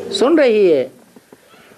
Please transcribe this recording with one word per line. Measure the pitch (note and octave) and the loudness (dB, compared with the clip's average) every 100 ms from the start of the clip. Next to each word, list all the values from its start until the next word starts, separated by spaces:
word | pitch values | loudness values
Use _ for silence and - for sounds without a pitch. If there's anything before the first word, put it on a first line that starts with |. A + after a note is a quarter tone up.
| - | -8
सुन | - B3 D#4+ | -4 0 2
रही | C4 G#3+ F#3 | 2 2 2
है। | C#3+ A#2+ - _ - _ - _ - - | 0 -4 -12 _ -20 _ -20 _ -20 -20